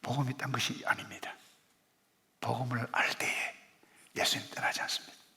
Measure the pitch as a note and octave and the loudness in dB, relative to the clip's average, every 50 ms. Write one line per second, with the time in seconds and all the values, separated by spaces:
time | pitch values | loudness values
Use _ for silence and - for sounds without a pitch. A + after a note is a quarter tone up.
0 | - - B2+ C#3 C#3+ B2+ B2+ - - C3+ B2+ G#2+ - - - - - - - - | 0 0 2 2 2 0 0 -2 -2 0 0 0 0 0 -2 -2 2 0 2 0
1 | - - - - - - - - - - - _ _ _ _ _ _ _ _ _ | 0 -10 -10 -10 -10 -10 -10 -12 -16 -20 -20 _ _ _ _ _ _ _ _ _
2 | _ _ _ _ _ _ _ _ - A2 A2+ A#2+ B2+ B2 B2 A#2+ A2+ - - - | _ _ _ _ _ _ _ _ 0 0 0 0 0 0 0 0 0 2 2 2
3 | - - - - - - - - - - - - - - - _ - - - - | 4 2 2 0 0 0 0 0 -2 -4 -4 -8 -20 -20 -20 _ -20 -20 -20 -20
4 | - - - - - - - - - - - - - - - - - - - - | -20 -10 -2 2 4 4 4 2 -2 -6 -6 0 0 0 0 0 -2 0 -2 -2
5 | - - - - - - _ | -4 -8 -20 -20 -20 -20 _